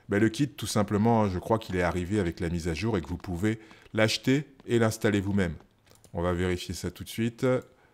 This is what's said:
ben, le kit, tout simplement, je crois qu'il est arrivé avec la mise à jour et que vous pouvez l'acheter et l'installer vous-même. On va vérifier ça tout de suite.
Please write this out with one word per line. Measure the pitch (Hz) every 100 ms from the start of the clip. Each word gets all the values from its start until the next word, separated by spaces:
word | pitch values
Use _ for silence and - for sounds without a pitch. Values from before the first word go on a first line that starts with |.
| -
ben, | 101
le | 110
kit, | 113 143
tout | - 104
simplement, | 110 101 104 113 117 104
je | 92
crois | - 110
qu'il | - 92
est |
arrivé | 87 85 87 107
avec | 87 82
la | 87
mise | 87 85
à |
jour | 78 110 107
et |
que | 76
vous | 85
pouvez | - 87 104 110 - - -
l'acheter | 107 110 - - 135 151 - -
et | 117
l'installer | 110 107 117 101
vous-même. | 95 101 90 76 - _ _ _ -
On | 87
va | 87
vérifier | 87 90 90 - 85
ça | 90
tout | -
de | 90
suite. | - 113 117 131 127 - _ _